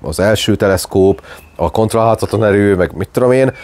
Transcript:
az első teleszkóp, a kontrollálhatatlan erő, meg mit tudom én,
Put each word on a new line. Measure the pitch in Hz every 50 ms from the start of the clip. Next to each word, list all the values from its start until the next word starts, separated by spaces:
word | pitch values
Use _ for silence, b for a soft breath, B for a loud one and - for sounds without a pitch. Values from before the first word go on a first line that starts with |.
az | - - 78 -
első | 95 107 110 - - 113 101
teleszkóp, | - 107 98 95 90 - - - 95 95 98 98 - B B B B B B -
a | - 82 85
kontrollálhatatlan | - 110 110 107 - 113 113 113 110 - - - - 101 110
erő, | 104 98 101 101 101 98
meg | 90 87 80 -
mit | 82 - -
tudom | - 123 127 123
én, | 127 131 135 131 B B